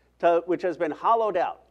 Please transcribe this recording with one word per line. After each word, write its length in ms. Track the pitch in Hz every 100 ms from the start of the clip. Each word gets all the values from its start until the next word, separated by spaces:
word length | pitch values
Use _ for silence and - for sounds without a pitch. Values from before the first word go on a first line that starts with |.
| _ _
to, 240 | 175 170 175
which 160 | 165
has 160 | 185 165
been 140 | 165
hollowed 460 | 143 180 233 214 180
out, 240 | 135 - _